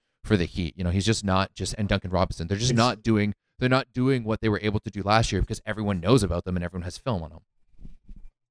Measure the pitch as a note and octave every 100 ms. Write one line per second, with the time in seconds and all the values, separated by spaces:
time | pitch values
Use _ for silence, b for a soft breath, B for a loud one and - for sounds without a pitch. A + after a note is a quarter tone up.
0 | _ _ - G#2 D#2+ - E2 F2 F2 F#2+
1 | F#2+ G#2+ G2+ F#2+ G2 - F#2 - G2+ G2
2 | F2+ F2+ F2+ - E2+ G2+ B2 A2+ B2 A2
3 | A2+ A2 G#2 - _ - B2+ C3 - B2+
4 | C3 C3 G#2+ A2 A2+ G2+ G#2+ G#2 - G2+
5 | F#2+ A2 A2+ F#2+ - A2 G#2+ G#2 G#2 F#2
6 | F2 B2+ G2 E2+ F#2 F2+ F2 F#2 F2+ -
7 | C3+ G2 D#2+ D#2+ - _ _ - - -
8 | - - - - _